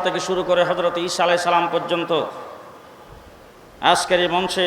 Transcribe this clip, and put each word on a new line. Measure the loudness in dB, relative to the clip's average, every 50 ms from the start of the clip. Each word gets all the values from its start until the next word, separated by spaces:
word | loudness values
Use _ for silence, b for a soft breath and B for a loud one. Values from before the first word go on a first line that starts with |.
থেকে | 2 0 -2 -2
শুরু | -2 -2 -2 -2 0
করে | 2 2 2 2
হযরত | 2 0 0 0 0 0 -2
ঈসা | -4 -4 0 0 2
আলাইহিস | 2 2 2 2
সালাম | 2 2 2 2 2
পর্যন্ত | 0 -2 0 0 -2 -2 0 0 0 0 0 -4 -6 -12 -14 -14 -16 -18 -18 -20 -20 -20 -20 -20 -20 -20 -20 -20 -20 -20 -20 -20 -20 -20 -20 -20 -20 -20 -20 -20 -14 -2 2
আজকের | 2 2 2 2 0 0 2
এই | 2 0 0
মঞ্চে | -2 -2 -2 -2 0 0